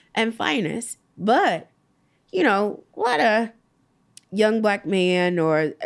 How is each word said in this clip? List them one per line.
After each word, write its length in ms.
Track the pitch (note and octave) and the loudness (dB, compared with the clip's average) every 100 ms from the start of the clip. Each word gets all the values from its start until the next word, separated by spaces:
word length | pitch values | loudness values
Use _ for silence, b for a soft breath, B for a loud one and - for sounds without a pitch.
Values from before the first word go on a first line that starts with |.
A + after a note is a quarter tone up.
| B - | B -4
and 180 | A3+ | -4
finest. 640 | A3+ - C#4 D#3+ A#3 - - _ - | -2 -2 -2 -2 -4 -8 -14 _ -4
But, 500 | F#3+ C4+ F4+ E3 - _ _ _ _ _ _ | 0 2 2 -2 -6 _ _ _ _ _ _
you 100 | F#4 | 0
know, 420 | D4+ G3 G#3 - - - | 2 2 0 -6 -14 -4
let 240 | A#3+ D4 | -2 0
a 340 | A#3+ A3 A3+ - _ _ _ _ _ - - | 2 0 -2 -8 _ _ _ _ _ -20 -6
young 280 | G3 G#3+ A3 | 0 2 2
black 260 | G#3+ G3+ D#3 | 0 -2 -2
man 500 | F#3+ F3+ F3+ F3+ F3 | 0 2 2 2 2
or, 360 | D#3+ D#3 D#3 - | 2 2 0 -4